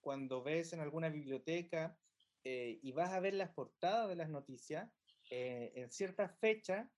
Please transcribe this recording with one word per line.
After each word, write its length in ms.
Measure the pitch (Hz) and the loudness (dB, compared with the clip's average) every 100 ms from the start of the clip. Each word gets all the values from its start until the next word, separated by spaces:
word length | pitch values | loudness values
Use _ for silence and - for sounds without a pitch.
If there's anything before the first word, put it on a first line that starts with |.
cuando 420 | 147 139 131 127 | -2 -2 0 0
ves 300 | 127 160 165 | 2 0 0
en 80 | 170 | -2
alguna 280 | 151 156 165 | -2 0 0
biblioteca, 880 | 151 135 135 143 170 175 165 160 - _ _ _ _ | 0 -2 -4 0 0 0 0 -2 -4 _ _ _ _
eh, 340 | 131 127 120 113 | -4 -2 -2 -4
y 100 | 135 | -4
vas 180 | 135 180 | 0 2
a 80 | 190 | 4
ver 140 | 190 | 2
las 160 | 196 175 | 2 -2
portadas 560 | - 131 _ 175 220 220 | -4 -8 _ 2 4 2
de 80 | 175 | 0
las 140 | 160 | -2
noticias, 600 | 147 - 127 - 151 233 _ _ _ - | -4 -6 -12 -4 -4 -4 _ _ _ -8
eh, 420 | 123 127 123 120 | -2 -2 -2 -4
en 160 | 127 123 | -6 -8
cierta 380 | - 190 185 202 | -2 -2 2 0
fecha 640 | - 220 220 - 190 247 | 4 4 4 2 -2 -2